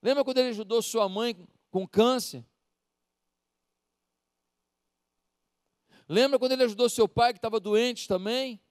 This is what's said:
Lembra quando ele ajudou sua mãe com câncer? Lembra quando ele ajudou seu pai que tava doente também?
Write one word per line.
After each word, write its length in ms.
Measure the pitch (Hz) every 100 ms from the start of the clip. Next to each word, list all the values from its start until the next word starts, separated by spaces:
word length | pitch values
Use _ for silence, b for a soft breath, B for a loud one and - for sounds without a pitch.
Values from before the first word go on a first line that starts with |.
Lembra 220 | 208 277
quando 140 | 262 254
ele 120 | 254
ajudou 320 | 214 208 226
sua 280 | 214 226 202
mãe 260 | 190 233 190 175 _ _
com 160 | 190 190
câncer? 600 | - 233 254 - 131 113 _ _ _ _ _ _ _ _ _ _ _ _ _ _ _ _ _ _ _ _ _ _ _ _ _ _ _ _ _ _ _ _ _ _ b b
Lembra 320 | 165 269 277
quando 140 | 254
ele 100 | 254
ajudou 260 | 247 208 240
seu 160 | - 214
pai 280 | - 240
que 60 | 220
tava 200 | 226 220
doente 480 | 196 208 240 233 -
também? 540 | 185 190 247 262 220 _